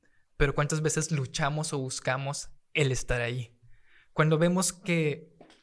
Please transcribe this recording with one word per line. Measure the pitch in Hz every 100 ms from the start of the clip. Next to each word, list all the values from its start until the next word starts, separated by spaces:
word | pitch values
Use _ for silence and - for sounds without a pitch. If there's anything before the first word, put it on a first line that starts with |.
| _ _ _ -
pero | 143
¿cuántas | 143 147 156
veces | 156 160 151
luchamos | 151 127 - 147 151 156
o | 143
buscamos | 131 - - 131 135 147 - - _
el | - 135
estar | 123 - 123
ahí? | 120 127 117 _ - - - - _
Cuando | - 156 156
vemos | 170 180 185
que | - - 170 151 139 - - - -